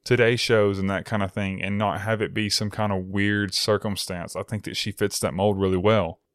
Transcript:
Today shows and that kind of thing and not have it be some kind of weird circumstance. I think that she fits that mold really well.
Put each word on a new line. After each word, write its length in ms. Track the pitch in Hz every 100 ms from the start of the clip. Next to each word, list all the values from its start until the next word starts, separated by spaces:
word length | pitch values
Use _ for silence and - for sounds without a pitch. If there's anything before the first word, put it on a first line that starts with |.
| -
Today 300 | 123 117 123
shows 440 | - 113 104 98
and 100 | 95
that 160 | 95 -
kind 180 | 110
of 80 | 98
thing 320 | - 98 95
and 140 | 95 101
not 240 | 104 87
have 200 | 104 110
it 120 | 107
be 160 | - 104
some 200 | - 107
kind 220 | 104 107
of 140 | 95 92
weird 480 | 101 101 104 101
circumstance. 840 | - - 104 107 98 - 90 92 -
I 80 |
think 220 | 98 107 -
that 100 | -
she 160 | 110
fits 260 | - 101 -
that 140 | 98
mold 240 | 78 104 98
really 200 | 95 92
well. 420 | 101 110 85 - _